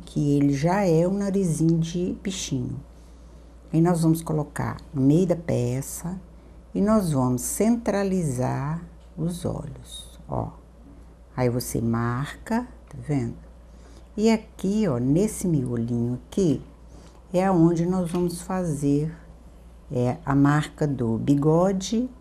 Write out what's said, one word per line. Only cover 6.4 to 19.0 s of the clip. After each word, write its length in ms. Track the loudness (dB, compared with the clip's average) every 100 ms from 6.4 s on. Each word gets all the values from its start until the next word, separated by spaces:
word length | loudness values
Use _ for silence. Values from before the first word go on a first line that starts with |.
| -20 -20 -8 -2
e 60 |
nós 320 | 2 2 2
vamos 300 | 2 2 0
centralizar 1400 | -2 0 2 2 0 0 0 0 0 -2 -2 -2 -4 -6 -8 -20 -18 -6
os 280 | -4 -4 -6
olhos, 760 | -6 -8 -14 -16 -16 -18 -20 -8
ó. 220 | -6 -6 -10 -20 -20 -20 -20 -20 -20 -12
Aí, 140 | -2 0
você 300 | 0 -4 -2
marca, 880 | 0 0 -2 -2 -6 -10 -4 -4 -4 -16 -18
tá 80 | -14 -4
vendo? 300 | -2 -2 -8 -18 -20 -20 -20 -20 -20 -12 0
E 120 | 2
aqui, 560 | 2 -2 -6 -2 0 2
ó, 120 | 2
nesse 500 | 2 2 2 -2 0
miolinho 680 | 0 0 -2 -2 -2 -2 -4 -4
aqui, 340 | 0 2 0 -4 -20 -20 -20 -20 -20 -4
é 120 | 0 2
aonde 400 | 4 4 4 0
nós 260 | 0 -2
vamos 300 | -2 -2 -4
fazer, 720 | -6 -4 -4 -2 0 0